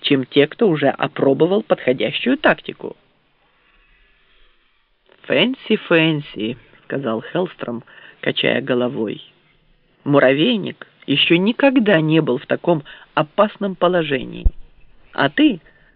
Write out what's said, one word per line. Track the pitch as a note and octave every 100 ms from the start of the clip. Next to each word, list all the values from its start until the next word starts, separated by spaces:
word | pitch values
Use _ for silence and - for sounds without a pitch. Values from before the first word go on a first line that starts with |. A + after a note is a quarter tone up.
чем | - C3+ B2+
те, | C#3+ C#3+
кто | - G#3+
уже | D3+ C#3
опробовал | - C#3 - C#3 C#3 E3 G#3
подходящую | - F3+ - B2 G#2+ - A#3+ D4+
тактику? | C4 E3 - - - - _ _ _ _ _ _ _ _ _ _ _ _ _ _ _ _ _ _ _ _ _ _
«Фэнси, | - C3+ A#3 C4 - G#3+
Фэнси», | - E3+ D#3+ D3+ D3 - A2 B2+ _ _ -
сказал | C#3 B2 A2
Хеллстром, | - F3 F#3 - - A#2+ - - - -
качая | - - C#3 A#2+
головой. | C3+ B2 B2 A2 G#2+ - - _ _ _ _ _ _ _
«Муравейник | C#3 C#3 C3 C#3 A3 A3 C#3+ - - _ -
еще | C#3 - E3+
никогда | G3+ A#3+ C#4 C4 G#3 D#3+
не | D#3 D#3+
был | D3+ B2+
в | -
таком | C3 E3+ E3 - - -
опасном | D#3+ D#3 - G#3 - G3+ F3+
положении. | F3 F3+ D3+ C3 A#2+ A#2 - - - _ - - _
А | - C#3
ты | A#3 D4+ F3 _ _ _